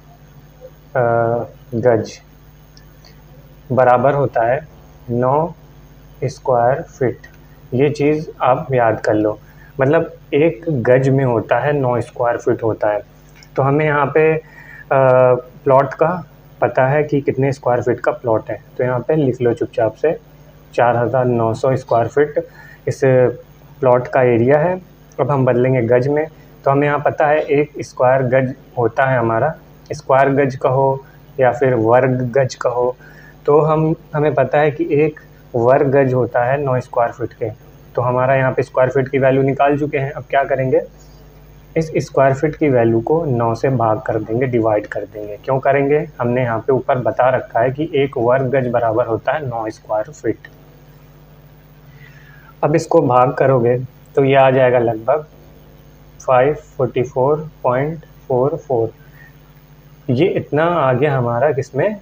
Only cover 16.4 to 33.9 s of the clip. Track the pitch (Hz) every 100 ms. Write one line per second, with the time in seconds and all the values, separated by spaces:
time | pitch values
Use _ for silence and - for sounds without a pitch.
16.4 | - - 139 - 131 147 147 143 139 117
17.4 | 139 127 127 120 120 113 156 - 120 107
18.4 | - 107 - - 127 127 117 160 135 120
19.4 | 120 117 117 - 110 - 151 175 - -
20.4 | - - - - 120 117 117 127 123 120
21.4 | 113 110 135 127 - 117 113 143 147 -
22.4 | - - - - - - 135 127 123 120
23.4 | - - - - 131 123 127 139 123 117
24.4 | 120 147 170 185 - - - - 135 139
25.4 | 127 120 127 131 117 123 135 147 156 -
26.4 | - - - 139 147 143 147 - 151 151
27.4 | - 143 151 - - - 127 135 127 131
28.4 | 127 139 - - 113 - 135 127 113 113
29.4 | 143 - - - - - - 135 139 139
30.4 | 139 131 139 131 135 135 - - - -
31.4 | 127 120 131 123 110 123 131 127 127 135
32.4 | 131 - 127 120 123 - - - - -
33.4 | - 147 160 156 160